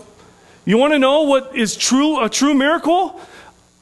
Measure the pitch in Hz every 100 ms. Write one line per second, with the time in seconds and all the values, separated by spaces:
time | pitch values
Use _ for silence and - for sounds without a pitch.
0 | - - - _ - - 175 226 285 294
1 | 262 294 285 269 262 269 214 - - 262
2 | 302 285 214 - 285 277 277 339 302 359
3 | 381 - - - - _ _ _